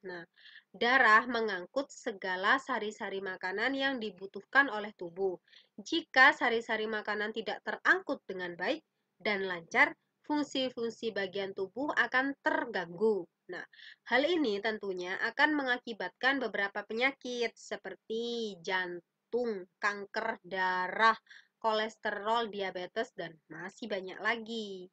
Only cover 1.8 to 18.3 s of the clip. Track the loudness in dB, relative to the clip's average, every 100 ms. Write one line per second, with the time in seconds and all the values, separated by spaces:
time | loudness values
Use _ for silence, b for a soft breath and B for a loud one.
1.8 | -4 -6 -8 -6 -4 0 4 2 2 -4
2.8 | -4 -6 -6 -6 -6 -6 -4 0 0 2
3.8 | 0 0 -6 -8 -12 -12 2 4 4 0
4.8 | -8 -10 -12 -2 -2 -2 b b b -18
5.8 | -2 -2 2 8 8 8 2 0 0 -2
6.8 | -2 -4 -2 -4 -4 -4 -6 -6 -6 -2
7.8 | 2 2 2 -6 _ -8 -6 -4 -4 -4
8.8 | _ _ _ _ -2 -2 -2 -4 -2 4
9.8 | 4 2 _ _ _ -2 0 0 -2 -2
10.8 | -6 -4 -6 -4 -4 -4 -6 -4 -6 -4
11.8 | -2 0 2 2 0 0 0 0 -2 -4
12.8 | -4 0 2 2 -2 _ _ -12 -12 B
13.8 | B B 0 2 4 2 2 0 -2 -4
14.8 | -4 -6 -4 -2 -4 2 2 4 0 -2
15.8 | -4 -6 -8 _ 0 2 -2 -2 -4 -4
16.8 | -6 0 0 -2 -8 -2 -2 -4 -10 -8
17.8 | -8 -12 _ -4 -2